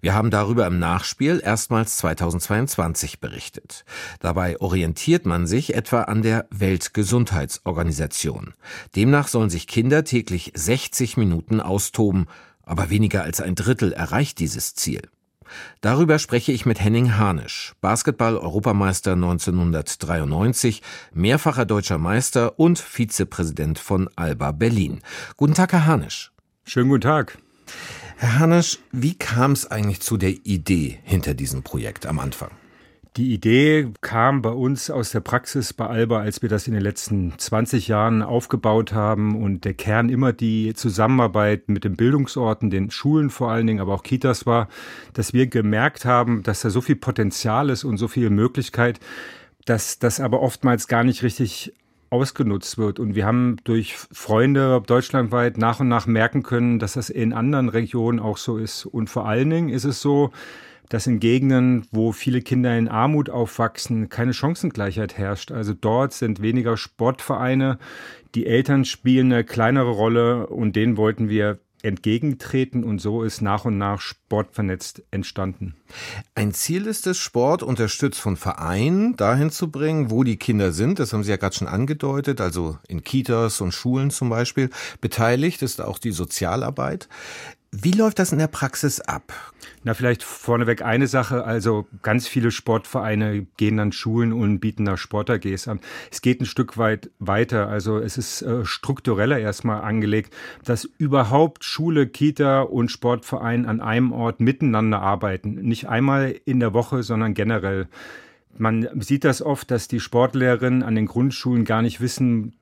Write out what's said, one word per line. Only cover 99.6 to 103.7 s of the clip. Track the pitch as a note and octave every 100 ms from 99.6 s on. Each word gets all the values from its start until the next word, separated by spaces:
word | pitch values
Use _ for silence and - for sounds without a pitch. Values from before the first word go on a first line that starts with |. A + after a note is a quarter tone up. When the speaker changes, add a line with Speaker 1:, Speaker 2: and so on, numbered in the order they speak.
| A#2 G#2+
Speaker 2:
angelegt, | G#2 A2 G#2+ G#2+ G#2 - - - -
dass | A#2
überhaupt | - _ D3+ C#3 A2 C#3 D#3+ -
Schule, | - - E3 D#3 C3
Kita | - D3 D3 C#3+ C3+
und | C3 B2+ A#2+
Sportverein | - A#2+ A#2+ - - A#2 A#2+
an | A#2